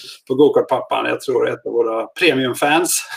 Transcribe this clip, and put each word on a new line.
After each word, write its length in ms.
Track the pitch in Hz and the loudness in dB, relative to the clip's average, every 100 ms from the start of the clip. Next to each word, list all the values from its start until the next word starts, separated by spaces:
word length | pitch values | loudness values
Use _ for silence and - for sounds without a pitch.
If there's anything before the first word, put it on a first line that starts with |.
| - - - | -18 -12 -2
på 80 | 131 | 4
Gokartpappan. 680 | 143 - - 127 - 117 120 | 6 4 2 -2 -2 -4 -2
Jag 160 | 120 | -4
tror 280 | - 120 120 | -2 0 0
ett 160 | 123 - | -2 -4
av 60 | |
våra 340 | 117 113 113 110 | -2 0 -2 -6
premiumfans, 960 | - 175 131 127 117 147 160 175 - - | 0 2 2 0 0 0 2 0 -2 -6